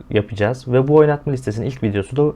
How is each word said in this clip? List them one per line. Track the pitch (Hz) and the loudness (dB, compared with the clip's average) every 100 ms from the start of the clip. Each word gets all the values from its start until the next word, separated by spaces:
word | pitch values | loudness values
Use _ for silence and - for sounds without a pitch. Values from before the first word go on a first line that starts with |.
| - | -4
yapacağız | 107 101 104 104 127 127 | -2 -2 -2 -2 -2 0
ve | 127 135 | 0 4
bu | 151 | 4
oynatma | 151 143 147 | 4 2 -4
listesinin | 131 123 110 117 | -4 -4 -4 -6
ilk | - | -4
videosu | 110 101 95 131 | -2 -2 -4 -2
da | 147 | -2